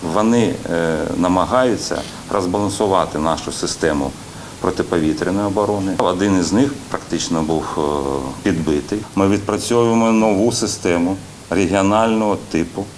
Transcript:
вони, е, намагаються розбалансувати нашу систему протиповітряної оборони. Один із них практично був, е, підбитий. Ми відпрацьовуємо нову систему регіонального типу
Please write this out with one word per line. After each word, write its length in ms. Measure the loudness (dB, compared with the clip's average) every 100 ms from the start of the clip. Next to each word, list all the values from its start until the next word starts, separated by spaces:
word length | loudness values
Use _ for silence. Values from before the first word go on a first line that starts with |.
| 0
вони, 400 | 2 4 4 2 -2 -4
е, 280 | 0 0 0 -2 0
намагаються 840 | 2 2 2 2 2 0 -2 -6 -6 -12 -4
розбалансувати 880 | -2 0 0 -2 0 2 2 2 0
нашу 340 | 0 -2 -4
систему 580 | -6 -6 0 0 0 -2 -6 -14 -14 -14 -4
протиповітряної 880 | -4 -2 0 0 0 0 0 0 0
оборони. 480 | 0 0 0 -2 0
Один 420 | 0 2 2 2
із 120 | 2
них 220 | 2 2 -2 -8
практично 520 | -8 -4 -4 -2 -2
був, 220 | 0 -2 -2 -2
е, 20 | -2 0 -2 -4 -6 -4
підбитий. 560 | -2 0 0 0 0 -6 -4
Ми 140 | 0 2
відпрацьовуємо 840 | 2 0 -4 2 2 4 4 4
нову 400 | 4 4 4 2
систему 640 | 2 -4 -2 0 2 0 -2 -8 -16 -4
регіонального 880 | 0 2 2 4 4 2 2 0 -2 -2
типу 340 | -2 -2 -4 -8